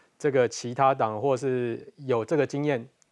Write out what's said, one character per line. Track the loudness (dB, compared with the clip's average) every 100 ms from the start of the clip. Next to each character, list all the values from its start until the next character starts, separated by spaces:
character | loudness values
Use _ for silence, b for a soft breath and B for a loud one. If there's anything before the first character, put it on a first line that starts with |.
| b _
这 | 0
个 | 2 2
其 | -2 -6
他 | 2 2
党 | 4 0 0
或 | 0 0
是 | 0 -2 -2 -6 -10 -10 -2
有 | 0
这 | 2 0
个 | 0
经 | -2
验 | -2 -2 -6 _ _